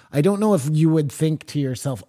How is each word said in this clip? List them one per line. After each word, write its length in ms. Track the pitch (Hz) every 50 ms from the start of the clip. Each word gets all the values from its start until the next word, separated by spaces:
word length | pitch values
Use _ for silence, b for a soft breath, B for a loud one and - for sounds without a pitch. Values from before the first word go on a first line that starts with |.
| B B
I 100 | B 143
don't 180 | 147 185 202 196
know 140 | 214 214 202
if 160 | 175 123 151
you 180 | 156 151 160 160
would 200 | 160 160 151 143
think 340 | - - 160 160 156 143 - -
to 120 | - 147
yourself, 440 | 139 131 127 113 - 143 131 98 92